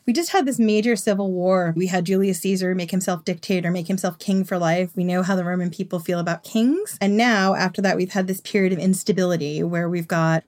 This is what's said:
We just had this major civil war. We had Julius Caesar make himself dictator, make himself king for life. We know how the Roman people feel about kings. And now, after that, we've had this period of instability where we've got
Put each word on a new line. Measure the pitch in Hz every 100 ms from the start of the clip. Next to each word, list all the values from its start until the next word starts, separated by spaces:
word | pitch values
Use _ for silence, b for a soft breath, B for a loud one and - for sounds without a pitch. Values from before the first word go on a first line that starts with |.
| -
We |
just | 240 339
had | 392 277
this | 240
major | 220 214 220 226
civil | - 196 196
war. | 180 180 185 175 165
We | 185
had | 180
Julius | 170 190 196 185
Caesar | 196 190 185
make | 180 170
himself | 185 190 175 -
dictator, | 175 - 185 170
make | 180 170
himself | 190 190 165
king | - 190
for | 185 180
life. | 170 175 180 -
We |
know | 180 180
how | 185 190
the | 175
Roman | 180 175
people | 165 185 180
feel | 170 175
about | 170 170
kings. | - 226 240 339 415 -
And | 196 202
now, | 247 214 190
after | 190 185 185
that, | 196 175
we've | 185
had | 202 185
this | 190
period | - 208 190
of | 180
instability | 190 190 - 190 180 170 147 156
where | 170 170 170
we've | 175 165
got | 165 160 160